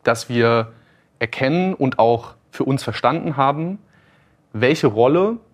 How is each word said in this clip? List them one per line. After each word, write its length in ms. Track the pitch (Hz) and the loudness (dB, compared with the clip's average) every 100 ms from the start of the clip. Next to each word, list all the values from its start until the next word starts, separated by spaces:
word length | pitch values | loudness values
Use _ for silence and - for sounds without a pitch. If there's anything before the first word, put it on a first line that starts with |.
dass 240 | - 117 - | -2 -2 -2
wir 460 | 120 117 117 113 - _ _ _ _ | 0 2 2 -2 -12 _ _ _ _
erkennen 540 | 117 - 131 165 185 | -8 -2 0 0 0
und 260 | - 135 - | 0 -2 2
auch 340 | 113 117 - - _ | 2 2 -4 -20 _
für 140 | - - | -6 -2
uns 180 | 131 | -2
verstanden 540 | - 113 120 160 170 139 | -4 -2 -2 -2 -4 0
haben, 420 | 139 143 165 202 _ _ _ _ _ _ _ | 0 0 -6 -8 _ _ _ _ _ _ _
welche 360 | 110 123 160 143 | 0 0 2 0
Rolle 500 | 107 123 160 202 233 _ | 4 4 4 0 -4 _